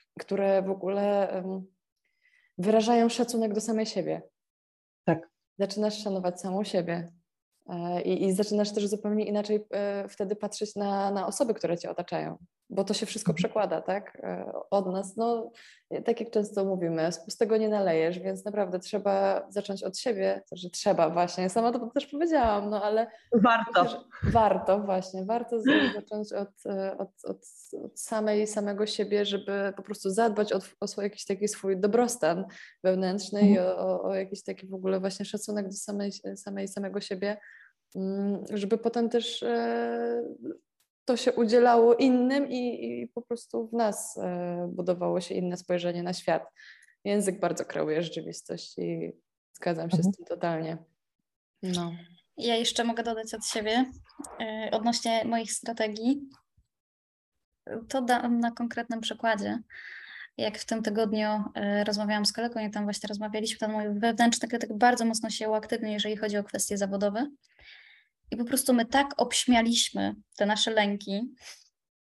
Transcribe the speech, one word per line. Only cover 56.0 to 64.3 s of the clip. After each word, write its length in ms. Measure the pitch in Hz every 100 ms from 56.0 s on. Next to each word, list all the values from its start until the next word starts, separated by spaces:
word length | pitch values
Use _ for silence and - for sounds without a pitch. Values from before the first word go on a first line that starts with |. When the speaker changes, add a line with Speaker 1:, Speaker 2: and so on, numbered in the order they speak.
| 233 294 277 - _ _ _ _ _ _ _ _ _ _ _ _ - 226 226
Speaker 3:
To 120 | 269
dam 380 | 240 240 240 233
na 120 | 233
konkretnym 500 | 233 240 233 233 226
przykładzie. 580 | 220 233 226 214 202 233 - - - - - - - -
Jak 200 | 220 202
w 80 | -
tym 180 | 226
tygodniu, 440 | 220 208 220 214 214 214 208 -
e, 280 | 202 202
rozmawiałam 420 | 208 208 208 214 208
z 80 |
kolegą 260 | - 233 233
i 120 | 214
tam 120 | 214
właśnie 240 | 208 208 208
rozmawialiśmy, 520 | 208 214 214 220 -
ten 120 | 214
mój 280 | 214 214 208
wewnętrzny 480 | 233 226 240